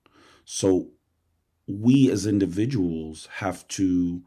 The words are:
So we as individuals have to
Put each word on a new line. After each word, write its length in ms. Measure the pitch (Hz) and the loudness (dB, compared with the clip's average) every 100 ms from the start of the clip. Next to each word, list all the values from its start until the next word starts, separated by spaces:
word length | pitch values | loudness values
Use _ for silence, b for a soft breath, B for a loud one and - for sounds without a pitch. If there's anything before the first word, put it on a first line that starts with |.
| _ b b b - | _ b b b -14
So 440 | - 98 90 - _ _ _ _ _ _ _ - | 0 2 2 -2 _ _ _ _ _ _ _ -12
we 420 | 101 117 139 131 | 0 4 6 4
as 140 | 98 104 | 2 0
individuals 1000 | 104 90 87 123 123 87 80 80 78 - - | 0 0 0 -2 -2 -2 -4 -10 -14 -16 -8
have 320 | 98 87 - | -8 -8 -12
to 540 | - 95 90 87 87 | -2 0 2 0 -4